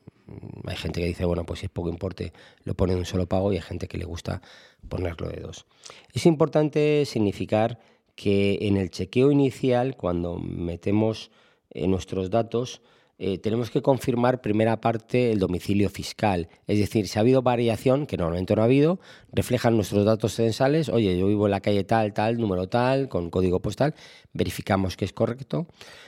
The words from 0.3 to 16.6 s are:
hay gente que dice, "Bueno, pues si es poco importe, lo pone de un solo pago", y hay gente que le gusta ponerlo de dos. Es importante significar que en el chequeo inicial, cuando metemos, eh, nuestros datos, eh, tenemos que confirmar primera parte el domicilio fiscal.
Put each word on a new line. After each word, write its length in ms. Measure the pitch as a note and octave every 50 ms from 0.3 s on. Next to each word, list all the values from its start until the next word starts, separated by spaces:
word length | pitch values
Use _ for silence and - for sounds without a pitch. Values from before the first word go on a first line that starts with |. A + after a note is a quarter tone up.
| - - - - - - - -
hay 80 | -
gente 240 | - - F2 E2 F2
que 80 | F2 F2
dice, 160 | F2+ - F#2
"Bueno, 200 | F2 F2 F2 E2
pues 160 | E2 E2+ -
si 60 | -
es 60 | F#2 -
poco 160 | - F2 E2+
importe, 440 | E2+ E2+ - F#2+ E2 - F2+ F2 - - - - - _ _
lo 120 | G2 G2
pone 200 | - F#2+ F2+ F#2
de 60 | F2+
un 60 | F2+
solo 200 | - - F#2 F2+
pago", 260 | F2 - F#2 F#2+ G2+ G2+
y 40 |
hay 60 | F2 E2+
gente 260 | - F#2 F2 E2+ F2
que 100 | - F2
le 60 | F2
gusta 360 | E2 F2 F2 - F#2+ F#2 F#2 - - - - - - _ _ - -
ponerlo 400 | - F2+ F2+ F2 E2+ E2 F2+ E2+
de 120 | E2 D#2+
dos. 260 | D#2+ - - - - _ _ _ - - - - - _ -
Es 120 | B2 -
importante 800 | F3 E3 C3+ D#3+ D3 - D#3 D#3 D3+ - D#3 D3+ D3+ D3+ D3 D3
significar 760 | - - A#2 G#2+ G2+ F#2+ - G2 F2+ - G#2+ A2 A#2+ B2 - _ _ _ _ _ _ _
que 440 | - - G#2 G2+ G2 G2 G2+ G2+ -
en 160 | - G#2 G2+
el 140 | G2 F#2+ F2
chequeo 420 | - - F#2 F2+ - B2 C3 C#3+ D3
inicial, 640 | C#3+ C#3 C3 - - - C3 B2 A#2+ B2 C3+ C3
cuando 420 | - - F2+ F2 F2 F2 F2 F2 F2
metemos, 920 | E2+ F2 F2 F2 E2+ E2+ E2+ E2+ - G2+ G2+ G#2+ A2 A2 G#2+ G#2+ - - _ _ _ _ _ _ _ _
eh, 180 | - - - F#2
nuestros 420 | F#2+ F#2 - - - F#2+ F#2+ F#2
datos, 500 | F#2 A#2 A2+ A2 - A#2 B2+ B2+ - - _ _ _ _ _ _ _ -
eh, 200 | F2+ F#2 G2 E2+
tenemos 320 | - A2 G#2+ A#2+ B2 A2
que 100 | - C#3+
confirmar 600 | - - C3+ A#2 - - A#2+ A#2 A#2+ B2 B2+ B2
primera 400 | - G#2+ G#2 G#2+ A2 A2+ A2+ A2
parte 500 | - A#2+ A#2 A2 - - - B2 B2 A#2+
el 80 | A2 G2+
domicilio 500 | F#2+ E2+ F2 F2 - - G2+ G2+ G2+ F#2+
fiscal. 600 | - - E2 - - - - G#2+ F#2+ F2 E2 - - _